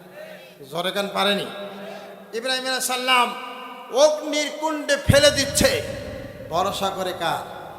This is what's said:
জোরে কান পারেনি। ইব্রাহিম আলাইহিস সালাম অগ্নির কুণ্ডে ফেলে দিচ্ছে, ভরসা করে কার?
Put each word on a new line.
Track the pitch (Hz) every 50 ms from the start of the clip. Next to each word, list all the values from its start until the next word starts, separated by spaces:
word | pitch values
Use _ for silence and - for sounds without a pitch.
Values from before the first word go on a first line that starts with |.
| - - - - - - - - - - - - 143 131
জোরে | 147 175 175 185
কান | 180 202 196 190 -
পারেনি। | 190 190 202 202 202 - - - - - - - - - - - - - - - - - -
ইব্রাহিম | - 226 233 262 262 262
আলাইহিস | 254 262 262 247 -
সালাম | - 262 247 254 254 254 247 240 226 - - - - - - - - - - - -
অগ্নির | - 254 294 302 302 302 - 302 294 302 294 285 - -
কুণ্ডে | 320 320 302 294 277 269 285
ফেলে | 277 - - 269 285 294 285
দিচ্ছে, | 285 277 269 277 - - 277 247 175 151 - - - - - - - - - - - - - -
ভরসা | 156 175 190 202 - - 196 190
করে | 180 185 185 180
কার? | 175 - 170 156 143 131 - - - - - - -